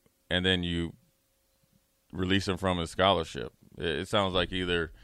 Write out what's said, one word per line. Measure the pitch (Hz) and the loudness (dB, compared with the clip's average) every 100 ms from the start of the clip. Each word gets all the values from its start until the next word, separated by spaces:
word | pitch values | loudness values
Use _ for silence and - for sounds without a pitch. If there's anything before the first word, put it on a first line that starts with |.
| _ _ - | _ _ -4
and | 90 | 0
then | 92 92 | 2 0
you | 87 85 85 - _ _ _ _ _ _ _ _ _ _ _ | 0 -2 -4 -8 _ _ _ _ _ _ _ _ _ _ _
release | 87 92 98 98 | -4 2 2 2
him | 90 | 0
from | 95 90 | 0 0
his | 82 | -2
scholarship. | - 95 87 80 67 58 - - - | 2 4 4 0 -6 -10 -12 -20 -6
It, | |
it | 85 73 95 | -4 -4 0
sounds | 107 95 | 0 2
like | 90 87 | 0 0
either | 92 90 85 80 - | -2 -2 -2 -2 -8